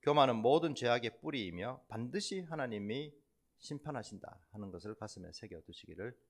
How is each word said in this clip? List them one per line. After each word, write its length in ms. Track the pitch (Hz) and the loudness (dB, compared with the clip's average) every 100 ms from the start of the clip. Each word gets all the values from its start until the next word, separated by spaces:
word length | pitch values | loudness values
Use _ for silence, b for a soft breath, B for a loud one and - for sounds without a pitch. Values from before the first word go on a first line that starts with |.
교만은 340 | - 147 135 113 | 6 8 8 8
모든 380 | 113 151 165 | 6 6 4
죄악의 460 | 131 120 120 113 - | 0 4 4 2 -6
뿌리이며 640 | 160 143 95 87 110 131 _ | -6 -4 -4 -4 -6 -8 _
반드시 520 | 113 120 185 202 196 | -8 -4 -4 -4 -6
하나님이 720 | 165 160 131 107 101 123 151 - _ _ _ _ | -6 -4 -4 -4 -4 -4 -6 -12 _ _ _ _
심판하신다 800 | - 143 151 139 107 98 - 87 _ | -8 -8 -6 -6 -8 -12 -14 -16 _
하는 200 | 107 98 | -12 -10
것을 240 | 90 104 | -8 -10
가슴에 380 | 107 107 - 87 | -10 -10 -12 -14
새겨 300 | 90 87 85 | -14 -14 -14
두시기를 540 | - 85 - 82 110 127 | -14 -18 -16 -10 -10 -10